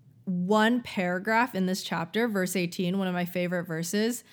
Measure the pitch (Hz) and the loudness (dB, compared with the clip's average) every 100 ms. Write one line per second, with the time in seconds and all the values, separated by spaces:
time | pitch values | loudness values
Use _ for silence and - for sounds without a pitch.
0 | - - - 180 180 214 220 247 - - | -20 -12 -4 -2 2 4 4 2 0 -2
1 | 180 180 190 220 247 190 185 190 - 165 | 0 0 2 2 2 2 0 0 -2 -4
2 | 165 214 240 196 180 190 175 - 175 196 | -2 0 0 0 0 0 -2 0 0 0
3 | 185 180 175 180 175 180 170 160 165 208 | 0 -2 -2 -2 -2 -2 -4 -6 -2 0
4 | 220 240 - | 0 -2 -10